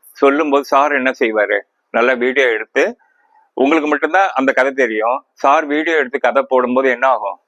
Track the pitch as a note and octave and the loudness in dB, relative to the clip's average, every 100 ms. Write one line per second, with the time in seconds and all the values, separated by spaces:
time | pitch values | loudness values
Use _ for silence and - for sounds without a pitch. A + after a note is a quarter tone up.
0 | - - C#3 C#3+ D#3 C#3 C3+ C#3 D3 C#3+ | -20 0 0 2 0 -2 0 0 2 0
1 | B2+ B2+ A#2+ G#2+ G2+ G2+ - _ _ A2+ | -2 -2 -2 0 0 -2 -6 _ _ 0
2 | A#2+ B2+ B2 C3 C3 A2 A2 C3 F3 A#3+ | 0 0 -2 0 0 -2 -4 -2 -2 -4
3 | _ _ _ _ _ - C3+ D#3+ D3 D3 | _ _ _ _ _ -2 0 0 0 -2
4 | D#3 F3 F#3+ C#3 C3+ C3 C3 C3+ B2 G#2+ | 0 0 0 0 -2 0 0 0 -2 0
5 | A2 B2+ _ _ C#3 D3+ D3+ D3 D#3 D#3+ | -2 -4 _ _ 2 2 2 -2 0 -2
6 | C3 C3 A#2+ B2 C3+ B2+ B2 B2 C3+ A#2+ | -2 -2 0 0 0 0 2 0 0 0
7 | C3 A#2+ G2+ F#2+ | 0 0 -4 -10